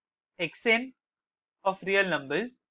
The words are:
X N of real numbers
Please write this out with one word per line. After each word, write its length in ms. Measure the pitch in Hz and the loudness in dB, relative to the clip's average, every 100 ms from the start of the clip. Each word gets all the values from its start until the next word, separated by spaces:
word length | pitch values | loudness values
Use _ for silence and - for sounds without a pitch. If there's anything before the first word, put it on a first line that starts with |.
| _ _ _ - | _ _ _ -8
X 200 | 165 - 233 | -8 -4 0
N 260 | 226 262 - _ _ _ _ _ _ | 0 0 -14 _ _ _ _ _ _
of 140 | 196 185 180 | -4 -2 0
real 180 | 196 | 2
numbers 460 | 190 151 135 151 240 _ _ | 2 0 -2 -4 -4 _ _